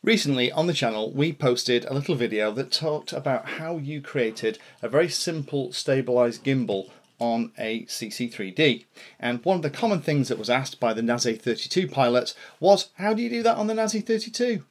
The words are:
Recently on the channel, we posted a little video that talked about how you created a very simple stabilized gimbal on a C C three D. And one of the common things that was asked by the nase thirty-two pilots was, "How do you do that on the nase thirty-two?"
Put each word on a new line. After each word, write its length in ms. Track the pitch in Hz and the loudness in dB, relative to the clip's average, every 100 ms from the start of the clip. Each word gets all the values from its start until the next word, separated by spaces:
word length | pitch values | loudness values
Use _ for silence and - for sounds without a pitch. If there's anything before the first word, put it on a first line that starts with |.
Recently 480 | 202 220 143 135 123 | 4 4 4 2 2
on 160 | - 170 | 2 0
the 60 | |
channel, 380 | 156 123 110 110 | 2 0 0 -4
we 220 | 139 156 | 0 -2
posted 500 | 156 139 - - 120 - | 2 0 2 2 0 2
a 80 | |
little 200 | 135 143 | -4 -2
video 380 | 123 117 104 107 | 0 0 0 0
that 200 | 107 127 | -2 -4
talked 400 | - 156 151 - | -2 -2 -4 -6
about 340 | - 139 127 - | -6 -2 -2 -4
how 320 | - 160 170 | -8 -6 -6
you 220 | 139 151 | -6 -8
created 600 | 143 147 113 110 113 107 - - | -6 -2 -2 0 -4 -4 -14 -10
a 60 | 113 | 0
very 220 | 131 170 | 2 2
simple 640 | - - 160 143 143 127 | 0 -4 -4 -4 -4 -4
stabilized 720 | - - 135 120 123 120 110 | -4 0 0 2 4 4 2
gimbal 480 | 139 135 110 98 95 - _ _ | 0 0 0 -2 -4 -16 _ _
on 320 | 117 117 113 - | 0 0 -2 -4
a 260 | 110 113 110 | -6 -6 -6
C 240 | - 113 | -10 -10
C 160 | - 123 | -6 -6
three 240 | - 98 | -6 -8
D. 340 | 92 151 117 - - - - | 2 2 2 -6 -20 -20 -8
And 240 | 120 123 | -4 -2
one 120 | 165 185 | 2 2
of 60 | |
the 80 | 151 | 0
common 300 | 139 233 196 | -2 0 0
things 260 | 151 147 127 | 2 2 2
that 100 | 110 | -2
was 140 | 107 | 0
asked 280 | 123 135 - | 0 0 -2
by 140 | 117 | -2
the 80 | 110 | 0
nase 400 | 117 120 120 110 | 0 2 0 0
thirty-two 460 | - 110 - - 185 | -2 -2 0 -2 0
pilots 480 | - 127 123 123 - - - | 2 4 4 0 -10 -18 0
was, 300 | 170 196 - - | 4 4 4 -4
"How 180 | 196 220 | -2 0
do 80 | |
you 60 | 240 | -2
do 120 | 233 | 0
that 160 | 233 226 | 2 2
on 80 | 214 | 0
the 80 | |
nase 300 | 220 220 220 | 0 0 -2
thirty-two?" 600 | - 220 220 - 247 220 - | 0 -2 -2 -2 0 -2 -6